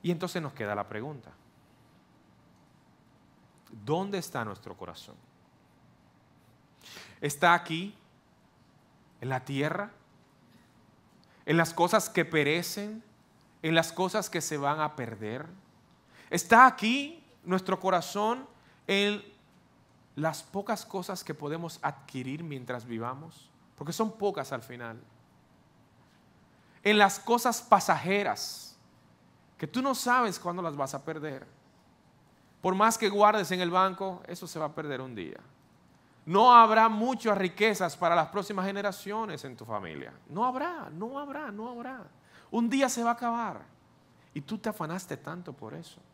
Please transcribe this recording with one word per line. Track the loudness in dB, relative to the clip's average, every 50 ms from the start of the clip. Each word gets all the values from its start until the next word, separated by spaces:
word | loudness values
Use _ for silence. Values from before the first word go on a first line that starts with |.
Y | 0 -2
entonces | -2 0 -2 -4 -4 -4
nos | -6 -6 -6
queda | -6 -4 -4 -2
la | -2 -4 -6
pregunta: | -6 -8 -8 -8 -10 -14 -16 -20 -20 -20 _ _ _ _ _ _ _ _ _ _ _ -20 _ _ _ _ _ _ _ _ _ _ _ _ _ _ _ _ _ _ _ _ _ _ _ _ _ _ _ _ _ _ _ -20 _ -20
¿dónde | -18 -14 -4 -2 -2 -2 -2 -4 -6 -6
está | -8 -6 -6 -6 -6
nuestro | -6 -8 -12 -14 -18 -16
corazón? | -14 -14 -14 -14 -16 -20 -20 -20 -20 -20 _ _ _ _ _ _ _ _ _ _ _ _ _ _ _ _ _ _ _ _ _ _ _ _ _ _ _ _ _ _ _ -20 -20 -20 -20 -20 -20 -16 -6
¿Está | -6 -6 -2 2 4 4 4
aquí, | 4 2 -4 -6 -6 -6 -8 -12 -16 _ _ _ -20 _ _ _ _ _ _ _ _ _ _ _ _ _ _ _ _ _ _ _ _
en | -8 -6
la | -6 -6 -6
tierra? | -6 -4 -2 -2 -2 -2 -4 -6 -8 -10 -20 _ _ _ _ _ _ _ _ _ _ -20 -20 -20 _ _ -20 _ _ _ _ _ _ _ -20 -20 _ _ -16 -2
¿En | 2 4 4
las | 4 2 2
cosas | 0 2 4 4 2 2 2
que | 0 0 0
perecen? | 2 2 2 2 2 2 0 -2 -4 -8 -8 -8 -10 -12 -14 -16 -20 _ _ _ _ _ _ _ _ _ _ -2
¿En | 2 4
las | 4 2 2
cosas | -2 -4 -4 -2 -2 -4 -4 -2
que | -6 -6
se | -4 -4 -4 -2
van | -2 -2 0 0
a | -2 -4 -4
perder? | -6 -8 -8 -8 -8 -8 -8 -8 -8 -10 -14 -18 -20 -20 _ _ -20 -20 _ -20 _ _ _ -20 -20 -10 -4
¿Está | -2 -2 4 8 10 10 10 10
aquí | 8 4 0 0 0 0 -2 -6 -10 -16 -20 -20 -20 _ -6
nuestro | -2 -2 -2 0 -2 -4 0
corazón | 2 2 2 2 0 -2 -4 -2 0 0 -2 -4 -6 -16 -20 -20 -20 -20 -20 _ _
en | 0 0 2 2 2 0 -4 -8 -16 -20 _ _ _ _ -20 _ _ _ _ _ _ _ _ _ _ _
las | -4 -2 -2 -2 -4 -12
pocas | -10 -10 -10 -6 -4 -6 -6 -6
cosas | -8 -8 -8 -6 -6 -10 -10 -8
que | -10 -10
podemos | -8 -8 -8 -8 -6 -8 -10 -12 -6
adquirir | -6 -6 -6 -6 -16 -12 -10 -8 -8 -8 -8 -8 -10
mientras | -10 -10 -12 -8 -8 -8 -8 -8
vivamos? | -8 -8 -6 -6 -6 -8 -10 -14 -18 -20 -20 -20 -20 _ _ _ _ _
Porque | -12 -10 -8 -4
son | -2 -2 -4
pocas | -2 -2 -4 -2 -2 -2 -6 -6
al | -8 -10
final. | -10 -12 -14 -12 -12 -12 -12 -14 -18 -20 -20 -20 -20 _ _ _ _ _ _ _ _ _ _ _ _ _ _ _ _ _ _ _ _ _ _ _ -20 _ _ _ _ _ -20 -2 2
En | 4 6 6
las | 6 6 4 -2
cosas | 0 0 0 2 2 0 -2 -2
pasajeras, | 4 6 6 6 6 4 0 0 2 0 0 0 0 -2 -4 -4 -6 -12 -12 -14 -16 -18 -20 _ -20 -20 _ -20 _ _ -20 _ _ _ _ _ _ _ _ _
que | -10
tú | -4 -4 -2
no | 0 0 0
sabes | 0 2 4 4 4 4 2 0 -4
cuándo | -6 -6 -4 -4
las | -4 -4 -2
vas | -2 -4 -4 -4
a | -8 -8
perder. | -8 -8 -6 -6 -8 -8 -10 -12 -18 -20 -20 _ -20 _ _ _ _ _ _ _ -20 _ _ _ _ _ _ _ _ _ _
Por | -2 0 2
más | 4 4 4 4 2
que | 0 0
guardes | 4 6 6 6 6 4 0 0
en | -2 -2
el | 0 0
banco, | 2 2 2 2 0 -4 -6 -8 -8 -10 -12 -14
eso | -12 -12 -12
se | -12 -8 -6
va | -6
a | -6 -6
perder | -6 -6 -6 -6 -6
un | -8 -10 -8
día. | -8 -8 -8 -10 -14 -18 -20 -20 _ _ _ _ _ _ _ _ _ _ _ _ _ -8
No | 2 4 6 8 12
habrá | 12 12 12 10 8 6 6 6
muchas | 4 2 0 0 0 0 2 0 2 2
riquezas | 2 -2 0 2 2 2 2 2 -2 -4 -2
para | 0 2 4 4
las | 4 2 2
próximas | 0 -6 -4 -4 -4 -2 -2
generaciones | -2 -2 -2 -2 -4 -4 -4 -8 -6 -6 -4 -4 -6 -8 -10 -10
en | -12 -14
tu | -14 -10
familia. | -6 -6 -6 -6 -6 -10 -10 -12 -12 -16 -20 -20 -10
No | -4 -2 -2
habrá, | -2 -2 -2 -4 -6 -6 -8 -10 -12
no | -10 -10 -10 -8 -8 -10
habrá, | -10 -10 -10 -10 -10 -10
no | -10 -10 -10 -10
habrá. | -10 -10 -12 -12 -12 -12 -16 -18 -20 -20 _ -20 -20 -20 -16 -4
Un | 0 0 2 2
día | 4 2 2 2
se | 2 0 0
va | 0
a | 0
acabar. | 0 -2 -4 -4 -2 -4 -6 -8 -10 -14 -20 -20 -20 _ _ _ _ _ _ _ -20 -20 _ _
Y | -12
tú | -8 -8 -10 -6
te | -4 -6
afanaste | -4 -4 -6 -6 -6 -8 -8 -10 -12 -10
tanto | -10 -12 -12 -12 -12 -14 -14
por | -14 -12 -12 -12
eso. | -12 -14 -16 -20 -20 -20 _